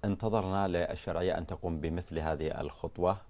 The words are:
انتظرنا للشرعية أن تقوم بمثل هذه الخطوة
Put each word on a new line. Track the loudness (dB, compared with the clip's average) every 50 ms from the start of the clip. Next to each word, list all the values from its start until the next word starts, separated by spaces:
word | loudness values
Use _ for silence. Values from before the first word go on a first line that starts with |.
| 2
انتظرنا | 2 0 2 2 2 2 2 2 2 2 2 2 2
للشرعية | 2 2 0 0 -2 -4 -4 -2 -2 0 2 2 0 0
أن | -2 -4
تقوم | -6 -4 -2 -2 -2 0
بمثل | -2 -2 -2 -2 -4 -4 -4 -2
هذه | 0 0 0 0 0 -2 -2 -2
الخطوة | -4 -6 -6 -6 -8 -8 -2 2 4 4 4 2 -2 -16